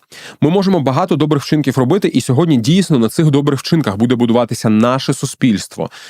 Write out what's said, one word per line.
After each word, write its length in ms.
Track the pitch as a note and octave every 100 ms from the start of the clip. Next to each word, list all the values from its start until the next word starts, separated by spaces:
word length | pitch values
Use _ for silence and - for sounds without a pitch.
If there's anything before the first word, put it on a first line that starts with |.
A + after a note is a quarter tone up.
| _ - - -
Ми 100 | C#3+
можемо 300 | F#3+ F#3+ F3+
багато 360 | C3+ C3 F#3 D#3+
добрих 260 | D3+ D3
вчинків 360 | - D#3 C3+ B2+
робити, 300 | B2 G3 -
і 120 | -
сьогодні 360 | - C3 E3+ C3
дійсно 420 | A2 F3+ F3 C#3
на 100 | A2+
цих 220 | - D#3
добрих 300 | C#3+ C#3+ C#3
вчинках 360 | - E3 A#2 G2
буде 180 | A#2+
будуватися 540 | A#2+ A#2+ A#2 A#2+ A#2 A2+
наше 460 | G#2+ A#2+ C3 -
суспільство, 760 | C#3 C#3 - C3 F#2+ - - E2 -